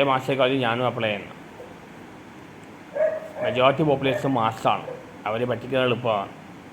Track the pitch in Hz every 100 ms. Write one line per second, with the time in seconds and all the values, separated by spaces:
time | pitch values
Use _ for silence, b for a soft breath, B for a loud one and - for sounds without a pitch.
0 | 139 131 - 135 127 135 117 117 123 120
1 | 110 101 82 - - - - - - -
2 | - - - - - - - - - -
3 | - - - - 113 120 131 139 156 131
4 | 135 127 139 127 110 113 127 98 78 -
5 | - - 104 113 123 113 123 131 127 120
6 | 120 104 92 - - - -